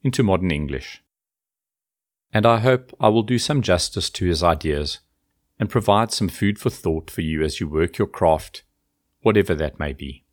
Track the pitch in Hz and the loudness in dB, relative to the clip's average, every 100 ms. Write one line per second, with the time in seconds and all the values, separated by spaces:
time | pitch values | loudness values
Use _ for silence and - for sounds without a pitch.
0 | 139 123 110 92 90 76 73 67 - - | -2 0 2 2 0 -2 -4 -8 -10 -20
1 | _ _ _ _ _ _ _ _ _ _ | _ _ _ _ _ _ _ _ _ _
2 | _ _ _ 110 113 113 123 127 - - | _ _ _ 2 4 4 4 2 -2 0
3 | 110 110 110 123 - 147 107 87 - - | 2 2 0 -2 0 -2 2 0 0 -6
4 | - - 90 80 85 78 80 73 73 - | -8 -4 -2 2 2 0 -2 -4 -4 -10
5 | _ _ _ _ _ _ 107 123 104 101 | _ _ _ _ _ _ -4 -2 2 2
6 | 113 - 95 - 101 104 120 - 90 80 | 2 -2 -4 -2 -2 -2 -6 -4 -4 -4
7 | - - 80 78 78 - 82 76 85 - | -6 -8 -4 -2 -2 -4 -4 -2 -2 -2
8 | 104 - 85 78 - - _ _ _ _ | -6 2 2 2 -2 -20 _ _ _ _
9 | _ _ 113 107 95 78 76 - 76 69 | _ _ 2 2 2 0 -2 -4 -8 -8
10 | 71 71 _ | -14 -16 _